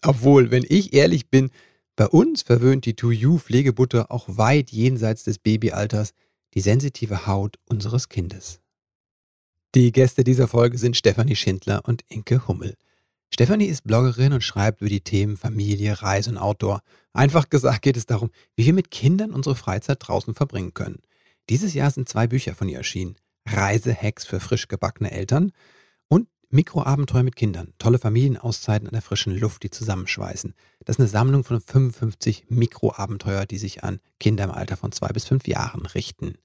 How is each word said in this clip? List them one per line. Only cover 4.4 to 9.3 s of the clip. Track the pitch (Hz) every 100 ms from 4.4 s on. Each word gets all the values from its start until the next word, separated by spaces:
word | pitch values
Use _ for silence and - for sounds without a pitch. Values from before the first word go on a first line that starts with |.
| 110 147 131
jenseits | 110 120 127 110 110
des | - 101
Babyalters | - 110 113 92 107 107 107 _ _ _ _
die | -
sensitive | 98 113 139 - 110 98 104
Haut | 98 101 - _
unseres | 113 104 120 -
Kindes. | - 90 95 - 87 _ _ _ _ _ _ _